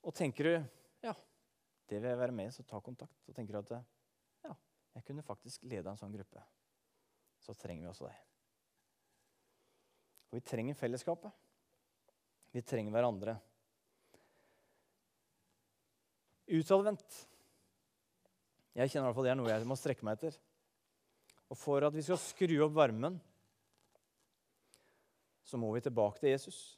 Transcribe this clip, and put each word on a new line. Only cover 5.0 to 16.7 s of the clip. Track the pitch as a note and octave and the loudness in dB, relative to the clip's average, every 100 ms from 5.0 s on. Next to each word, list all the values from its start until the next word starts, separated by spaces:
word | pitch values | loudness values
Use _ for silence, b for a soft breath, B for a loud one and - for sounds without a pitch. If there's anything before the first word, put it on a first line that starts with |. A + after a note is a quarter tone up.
| - | -12
kunne | C#3 D3+ | -12 -10
faktisk | G2+ B2 - B2+ | -12 -12 -16 -8
lede | A2 E2 | -8 -6
en | G2+ | -10
sånn | G2+ | -10
gruppe, | G#2 F#2+ - - _ _ _ _ _ _ _ _ _ | -12 -14 -20 -20 _ _ _ _ _ _ _ _ _
så | - G#2 | -16 -12
trenger | - E2+ F2 | -10 -10 -10
vi | |
også | G#2 - | -12 -14
deg. | - _ _ _ _ _ _ _ _ _ _ _ _ _ _ _ _ _ _ _ - _ | -14 _ _ _ _ _ _ _ _ _ _ _ _ _ _ _ _ _ _ _ -20 _
Og | A#2+ | -10
vi | - | -4
trenger | A#2+ A#2+ C#3+ | -4 -4 -2
fellesskapet. | A#2+ B2 - E3+ G#3 - _ _ _ _ _ _ _ _ _ _ _ | -4 -2 -4 -4 -6 -20 _ _ _ _ _ _ _ _ _ _ _
Vi | B2+ A2+ | -10 -4
trenger | A#2+ G#2 | -4 0
hverandre. | A2 A#2+ G2 G#2 A2+ _ _ _ _ _ b b b b b b b b b b b _ _ _ _ _ _ _ _ _ _ _ _ _ _ - | 0 0 0 -4 -6 _ _ _ _ _ b b b b b b b b b b b _ _ _ _ _ _ _ _ _ _ _ _ _ _ 0
Utadvendt. | D#3+ D#3 | 2 6